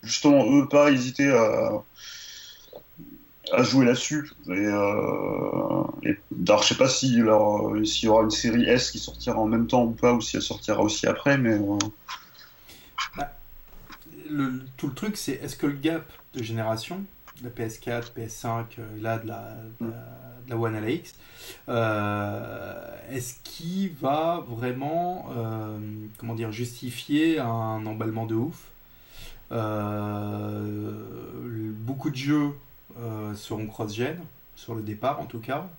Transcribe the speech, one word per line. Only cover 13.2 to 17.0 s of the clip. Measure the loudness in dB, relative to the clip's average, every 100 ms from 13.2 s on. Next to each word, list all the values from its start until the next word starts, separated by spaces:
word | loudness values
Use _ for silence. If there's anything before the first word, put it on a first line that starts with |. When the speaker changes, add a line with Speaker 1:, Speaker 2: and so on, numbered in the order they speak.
| -10 -10 -20 -20 -20 -20 -20 -20 -20 -18 -6
Speaker 2:
le, | -2 0 -2 -8 -6
tout | -6
le |
truc, | -4 -6 -4
c'est | -6
est-ce | -6 -6
que | -2 -2
le |
gap | 0 -2 -2 -6 -20 -14
de | -8
génération, | -6 -2 -2 -2 -4 -10